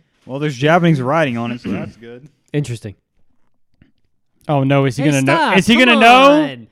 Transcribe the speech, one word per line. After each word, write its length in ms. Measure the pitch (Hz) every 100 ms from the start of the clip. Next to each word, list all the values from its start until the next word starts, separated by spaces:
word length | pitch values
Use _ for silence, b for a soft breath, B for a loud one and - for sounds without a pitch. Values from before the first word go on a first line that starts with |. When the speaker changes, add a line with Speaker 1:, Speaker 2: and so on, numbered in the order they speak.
| _ _ -
Speaker 1:
Well, 100 | 135
there's 180 | 151 123
Japanese 460 | 147 175 170 151
writing 340 | 123 156 147 117
on 140 | 117
it, 100 | 120
so 80 | -
that's 240 | 95 104 110
good. 320 | 117 123 151 _ _
Speaker 2:
Interesting. 400 | 147 135 117 107 92 _ _ _ _ _ _ _ _ _ _ _ _ _ _ -
Speaker 3:
Oh, 160 | 143
no. 220 | 135 139 135
Is 120 | 117
he 60 |
Speaker 2:
Hey, 60 | 151
Speaker 3:
gonna 120 | 143
know? 120 | 135 320
Speaker 2:
stop. 220 | 285 196
Speaker 3:
Is 80 | 190
he 80 | 240
Speaker 2:
Come 100 | 247
Speaker 3:
gonna 140 | 233
know? 440 | 226 254 269 294
Speaker 2:
on. 240 | 294 247 220